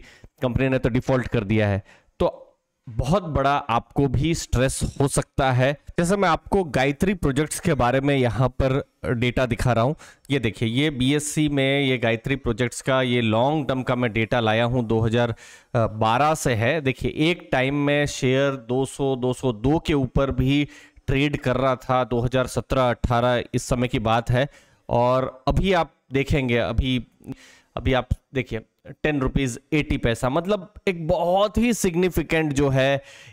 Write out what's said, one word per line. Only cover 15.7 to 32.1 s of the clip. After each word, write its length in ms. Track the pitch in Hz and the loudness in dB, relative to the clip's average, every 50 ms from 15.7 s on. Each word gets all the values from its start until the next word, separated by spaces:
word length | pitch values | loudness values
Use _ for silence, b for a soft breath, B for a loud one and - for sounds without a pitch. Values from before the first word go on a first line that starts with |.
| - | -2
बारह 580 | 120 113 104 107 110 113 110 113 127 143 156 160 | 0 0 0 0 0 0 2 2 2 2 2 0
से 200 | - - 147 120 | 0 0 -2 0
है। 260 | 104 117 127 156 165 | 2 0 0 0 0
देखिए, 300 | 139 131 120 - - 123 - | -2 -2 -2 -2 -4 -6 -2
एक 320 | 117 151 165 175 175 - - | 0 0 0 0 -2 -4 -4
टाइम 220 | - 131 127 135 143 | -2 0 0 0 0
में 320 | 147 143 147 147 147 147 | 0 0 2 2 2 0
शेयर 440 | 139 - - 139 127 131 135 139 139 | -2 -2 -2 0 2 2 2 2 0
दो 340 | 135 127 117 123 123 131 135 | -2 -4 -6 -4 -2 -2 -2
सौ, 320 | - - - 139 135 135 | -4 -4 -4 -2 -2 -2
दो 160 | 123 123 127 | 0 -2 -2
सौ 200 | 131 - - 127 | -2 -2 -2 -4
दो 260 | 113 104 117 135 156 170 | -4 0 0 0 0 0
के 160 | - - 156 | 0 0 0
ऊपर 360 | 139 135 120 - 143 139 135 | 0 -2 0 0 0 0 0
भी 380 | 127 123 127 131 143 147 143 B B B B B B B _ | 0 -2 0 2 2 2 0 B B B B B B B _
ट्रेड 300 | - 139 135 143 147 143 | -2 0 0 0 0 -2
कर 200 | - - 127 123 | -2 -2 -2 0
रहा 200 | 123 131 135 127 | 2 0 0 0
था, 280 | 113 - - 127 127 127 | -2 -2 -2 0 0 0
दो 160 | 113 123 120 | 0 -2 -2
हज़ार 260 | 113 120 127 131 123 | -2 0 0 -2 -2
सत्रह 440 | - - 123 - - - 131 127 123 | -2 -4 -8 -6 -2 0 0 2 2
अठारह 540 | 117 - - - 123 117 120 123 123 117 - - - | 0 -2 -2 0 0 2 2 2 0 0 -2 -4 -4
इस 80 | 123 | -6
समय 260 | - - 135 120 127 123 | -2 -2 -2 -2 0 -2
की 100 | - 127 | -2 -2
बात 320 | 104 110 113 120 - - | 0 0 0 0 0 0
है। 180 | 123 123 139 139 b b b b b b b - | 0 0 0 -2 b b b b b b b -2
और 560 | 120 120 120 123 127 131 131 - - - - 143 | 0 2 2 2 2 0 0 -4 -8 -6 -4 -2
अभी 240 | 143 135 - 190 | 0 0 2 2
आप 220 | 185 165 160 - _ _ _ _ | 2 0 0 -2 _ _ _ _
देखेंगे, 440 | 127 135 135 - - 147 131 120 120 | -4 -2 0 0 0 0 0 0 0
अभी, 500 | 117 101 82 120 120 143 131 127 123 120 - _ _ - - - B B B B B B B _ | 0 0 0 -2 -2 -2 0 -2 -2 -4 -8 _ _ -16 -16 -16 B B B B B B B _
अभी 160 | - 120 131 | -4 -2 0
आप 160 | 131 123 120 - - - _ _ - | 0 0 0 -2 -6 -8 _ _ -6
देखिए, 260 | 131 120 - 117 110 - _ _ _ _ - - - | -6 -6 -4 -8 -10 -10 _ _ _ _ -20 -12 -4
टेन 180 | - 151 147 139 | -2 -2 0 0
रुपीज 400 | 131 127 - 143 135 127 117 - - _ | -2 0 0 0 -2 -2 -4 -8 -6 _
एटी 240 | 156 151 - - 147 | -2 -2 0 0 -2
पैसा, 320 | 123 - 120 113 - - 123 | -2 0 0 0 0 -2 -2
मतलब 460 | 135 170 165 190 208 196 170 - _ - - 196 | -2 -2 -2 -2 -4 -4 -4 -12 _ -6 -6 -4
एक 200 | 180 170 160 156 | -4 -4 -2 -2
बहुत 500 | 180 160 170 175 180 196 208 214 - 214 | 0 0 2 2 2 2 2 2 2 0
ही 160 | 226 247 220 | 0 2 0
सिग्निफिकेंट 800 | - - 185 160 175 185 180 | 0 -2 0 0 2 0 0